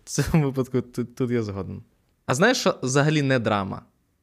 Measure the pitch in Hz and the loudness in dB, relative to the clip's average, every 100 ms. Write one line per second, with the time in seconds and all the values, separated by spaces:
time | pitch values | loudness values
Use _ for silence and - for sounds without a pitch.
0 | - - 139 165 139 131 123 123 120 - | -8 -4 2 2 2 0 -2 -2 -4 -6
1 | 117 - 127 120 104 98 95 95 - _ | -8 -4 -2 -2 -2 -6 -8 -10 -16 _
2 | _ _ - 127 220 247 190 - 127 139 | _ _ -4 2 2 2 0 0 0 2
3 | 151 156 139 131 110 104 98 - - _ | 2 2 2 2 2 0 -2 -8 -14 _
4 | _ _ | _ _